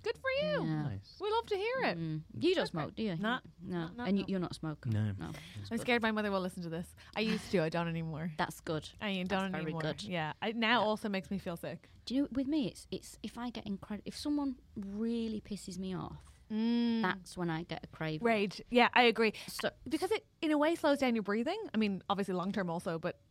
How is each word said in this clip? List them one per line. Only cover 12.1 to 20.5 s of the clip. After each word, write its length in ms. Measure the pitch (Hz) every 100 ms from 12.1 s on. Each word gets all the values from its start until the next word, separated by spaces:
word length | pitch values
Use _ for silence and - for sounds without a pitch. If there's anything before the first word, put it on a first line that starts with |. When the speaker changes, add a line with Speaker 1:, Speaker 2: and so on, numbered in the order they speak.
| 254
Speaker 2:
you 60 |
know, 60 | 285
with 160 | 254 262
me, 200 | 311 214
it's, 180 | - -
it's 280 | 190 - -
if 160 | 214 233
I 120 | 240
get 160 | 226 208
incred-, 360 | 196 - 208 -
if 100 | -
someone 400 | 302 294 277 254 - -
really 640 | 196 202 226 233 226 214
pisses 360 | - 202 - 180
me 160 | 190
off, 280 | 175 - 151 - - -
Speaker 1:
Mm. 520 | 214 226 240 233 226
Speaker 2:
that's 340 | 185 190 175 -
when 100 | 170
I 100 | 160
get 180 | 170 160
a 40 | -
craving. 380 | - 156 156 233
Speaker 1:
Rage. 340 | 220 196 - -
Yeah, 160 | 240 226 -
I 80 |
agree. 300 | 240 220 226 - -
Speaker 2:
So 220 | - 214 - -
Speaker 1:
Because 220 | 311 359
it, 140 | 427 - -
in 80 | 320